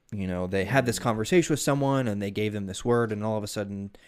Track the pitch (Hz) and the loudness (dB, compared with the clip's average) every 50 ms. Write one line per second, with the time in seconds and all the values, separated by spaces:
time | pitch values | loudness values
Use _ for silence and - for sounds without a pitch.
0 | _ - - 104 95 92 90 90 90 90 95 98 95 95 127 135 131 120 110 - | _ -10 -8 -6 -4 -2 -2 -2 -2 0 0 0 0 2 2 2 2 2 0 0
1 | - 127 110 107 110 - 185 180 160 - 160 139 - - 139 143 139 135 135 135 | 0 0 0 0 0 2 4 4 4 4 2 0 2 2 2 2 2 2 2 2
2 | 131 117 101 101 101 101 98 104 107 107 104 104 98 95 95 - - 120 120 120 | 2 0 0 -2 -2 -2 -2 0 -2 0 0 -2 -4 -6 -6 -4 0 2 2 4
3 | 120 110 107 104 107 110 110 107 104 101 - 110 104 101 101 98 98 98 - - | 2 2 0 -2 -2 -2 -2 -2 -4 -4 -4 -6 -6 -4 -6 -8 -8 -8 -12 -16
4 | - | -20